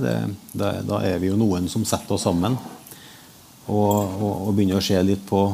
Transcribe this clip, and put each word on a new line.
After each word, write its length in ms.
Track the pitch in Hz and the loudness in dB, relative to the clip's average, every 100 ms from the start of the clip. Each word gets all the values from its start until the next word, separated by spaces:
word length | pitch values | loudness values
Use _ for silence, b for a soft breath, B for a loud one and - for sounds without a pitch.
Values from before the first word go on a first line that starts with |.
Det, 100 | 123 113 110 101 - | 0 -2 -2 -6 -10
da, 220 | 101 101 95 | -4 -4 -4
da 140 | 101 104 98 | -2 -2 0
er 80 | 87 | 0
vi 80 | 92 | 0
jo 80 | 101 | 2
noen 300 | 110 90 90 | 2 2 -2
som 140 | 113 104 | -2 -2
setter 300 | 110 - 101 | -2 -2 -2
oss 80 | 104 | 0
sammen 300 | 87 101 127 | 2 0 -2
og, 1120 | - - - - - - - - - - - | -6 -18 -20 -20 -20 -20 -20 -20 -20 -16 -4
og, 640 | 104 104 104 98 95 104 | 0 2 2 0 -2 -4
og 160 | 92 104 | -2 0
begynner 240 | 101 95 95 | 2 2 2
å 80 | |
se 160 | 95 92 | 2 2
litt 240 | 95 98 | 2 0
på, 160 | - 98 101 | 0 2 2